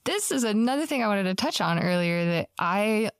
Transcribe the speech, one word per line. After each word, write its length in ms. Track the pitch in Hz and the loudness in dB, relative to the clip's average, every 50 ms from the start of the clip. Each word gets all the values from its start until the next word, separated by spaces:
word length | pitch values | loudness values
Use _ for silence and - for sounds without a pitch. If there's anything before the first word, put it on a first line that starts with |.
| - | -4
this 260 | - 359 415 - - | -4 -2 -2 -2 -2
is 140 | - 269 233 | 0 0 0
another 400 | 220 208 220 233 247 262 285 320 | 0 2 2 2 2 0 0 0
thing 160 | 285 302 262 | 0 0 0
I 60 | 233 214 | 0 0
wanted 160 | 202 196 190 | 0 0 0
to 100 | 185 185 | 0 -2
touch 260 | - 226 311 - - | -2 -2 -2 -2 0
on 160 | 190 165 170 170 | 0 0 0 0
earlier, 420 | - 180 180 175 175 170 170 175 170 | 0 0 0 2 2 0 0 0 0
that 240 | 170 170 165 - - _ - | 0 0 0 -2 -4 _ -4
I 520 | 180 170 180 202 208 220 220 214 226 208 - _ | -2 0 0 0 0 0 0 0 0 -2 -4 _